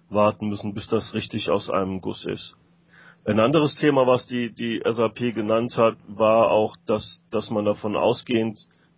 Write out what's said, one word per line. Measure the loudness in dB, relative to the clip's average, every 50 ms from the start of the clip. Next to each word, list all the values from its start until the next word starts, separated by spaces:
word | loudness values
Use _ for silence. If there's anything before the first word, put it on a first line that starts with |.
| _ -4
warten | 0 2 2 2 2 -2 -4 -6
müssen, | -6 -6 -8 -8 -8
bis | -10 -6 -2
das | -2 -2 -2 -4 -6
richtig | -6 -6 -6 -8 -6 -2 -2
aus | -2 -2 -2 -2
einem | -2 -2 -2 -4 -6 -6
Guss | -8 -8 -10 -8 -8
ist. | -8 -8 -8 -10 -16 -20 _ _ _ _ _ _ _ _ -20 -20 -20 -20 _ -4
Ein | 0 2 2
anderes | 4 4 4 4 2 2 0
Thema, | 0 2 2 4 4 4
was | 4 2 2 0
die, | -4 -6 -6 -6 -6
die | -6 -8 -6 -4 -4 -2
S | -2 -2 0 0
A | 0 -2
P | -2 -2 -4 -4
genannt | -2 -2 0 0 0 0 0 0 0 2
hat, | 2 2 2 -2 _ -10
war | -2 2 4 4 6 6 6 6
auch, | 4 4 2 0 -4 -6 _
dass, | -2 -2 -2 -2 -6 -14 -16 _ _
dass | -4 -4 -4 -4
man | -4 -2 0
davon | -2 -2 -2 -4 -4 -2
ausgehen | 0 2 2 0 0 -2 -2 -2 0 -2 -2 -6 -10 -16 _ _ _ _ _ _